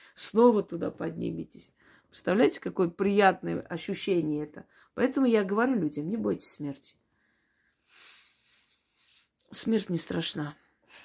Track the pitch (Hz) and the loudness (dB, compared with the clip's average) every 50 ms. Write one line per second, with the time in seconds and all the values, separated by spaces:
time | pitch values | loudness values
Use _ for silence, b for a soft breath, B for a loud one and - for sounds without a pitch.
0 | B B B - - - - 214 240 247 220 208 180 - 175 170 175 175 - - | B B B -10 -10 -2 4 6 6 6 6 4 0 -2 -6 -6 -6 -6 -6 -6
1 | 170 170 165 170 175 170 165 165 165 - - - - _ _ b b b b b | -8 -8 -6 -6 -6 -6 -4 -6 -8 -10 -14 -20 -20 _ _ b b b b b
2 | b b - - - - 185 214 247 - - - - 185 - - 185 170 - - | b b -20 -8 -2 0 2 4 4 4 2 0 -6 -6 -2 0 0 0 0 0
3 | 196 202 202 202 202 190 180 - - 170 170 170 - - 175 160 - - 196 170 | 0 2 4 6 6 6 4 2 -2 -6 -6 -6 -6 -6 -8 -8 -6 -6 -6 -4
4 | - - 185 175 160 151 151 147 151 151 - - - b b b b b b - | -2 0 0 0 2 0 -2 -4 -4 -8 -10 -16 -20 b b b b b b -2
5 | 214 269 262 277 269 247 226 214 202 185 202 214 240 269 262 214 165 147 - 147 | -2 0 2 2 4 4 4 4 2 2 0 0 2 2 2 0 0 -2 -4 -4
6 | 147 165 214 226 208 208 180 - - - - - 147 143 135 - - - - _ | -6 -4 -4 -2 -2 -2 -2 -2 -4 -10 -10 -8 -8 -10 -10 -10 -16 -20 -20 _
7 | _ _ B B B B B B B B B B B B B B B B B B | _ _ B B B B B B B B B B B B B B B B B B
8 | B B B B B _ _ _ _ _ _ _ _ _ _ _ _ _ _ _ | B B B B B _ _ _ _ _ _ _ _ _ _ _ _ _ _ _
9 | _ _ - - _ _ _ _ _ _ 220 - - 233 220 214 190 - 180 160 | _ _ -20 -20 _ _ _ _ _ _ -10 -6 -2 0 0 0 0 0 -2 -4
10 | - - 185 170 160 - - 165 147 147 147 B B B B B B B B B | -2 -4 -4 -4 -4 -4 -4 -6 -8 -8 -10 B B B B B B B B B
11 | B | B